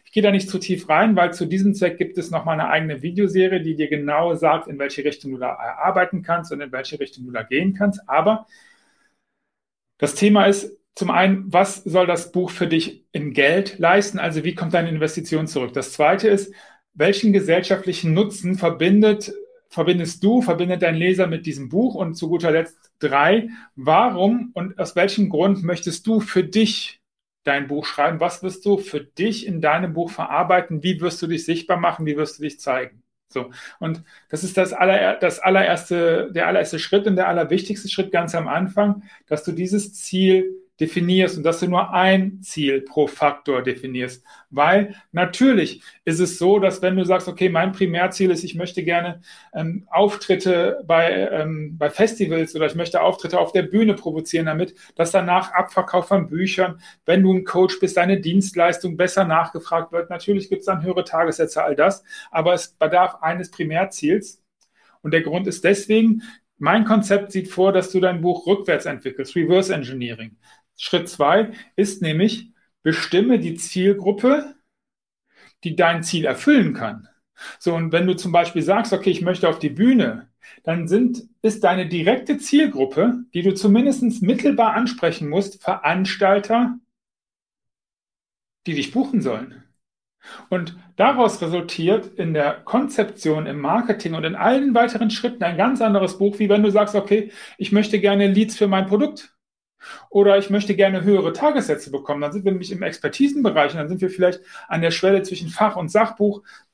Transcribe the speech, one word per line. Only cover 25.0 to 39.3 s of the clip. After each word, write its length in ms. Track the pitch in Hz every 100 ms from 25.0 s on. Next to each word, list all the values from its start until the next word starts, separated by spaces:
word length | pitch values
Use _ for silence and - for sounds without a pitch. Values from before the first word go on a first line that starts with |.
| 190 208 190
Grund 360 | 147 190 196
möchtest 420 | 170 170 175 156 -
du 140 | 226
für 240 | 208 185
dich 560 | 170 208 220 - - - _ _ _ _
dein 240 | - 143 139
Buch 200 | 143 147
schreiben? 340 | - 139 156
Was 240 | 170 -
wirst 200 | 185 185
du 140 | 202 196
für 220 | - 147
dich 460 | - - 208 220 -
in 120 | 165
deinem 340 | 151 160 180
Buch 160 | 160 170
verarbeiten? 760 | - 160 147 170 180 175 156
Wie 160 | 170 170
wirst 200 | 175 165
du 60 | 160
dich 180 | 170
sichtbar 320 | 165 170 - 175
machen? 300 | 170 160 156
Wie 100 | 147
wirst 220 | 151 -
du 60 |
dich 160 | 147 -
zeigen? 420 | - 131 127 _ _ _ _
So. 220 | 131 123 - - -
Und 240 | 165 165 - - -
das 160 | 151
ist 120 | 185 185
das 160 | 185
aller-, 440 | - 185 196 190 -
das 240 | 175 -
allererste, 880 | 190 190 180 165 - 175 170 165 -
der 140 | 165 170
allererste 320 | 180 160 160
Schritt 300 | - 202 208
und 80 | 185
der 100 | 180
allerwichtigste 600 | 175 165 190 190 202 -
Schritt 240 | - 190
ganz 240 | 175 165 170
am 100 | 160
Anfang, 560 | 151 185 208 208 202 - -
dass 160 | -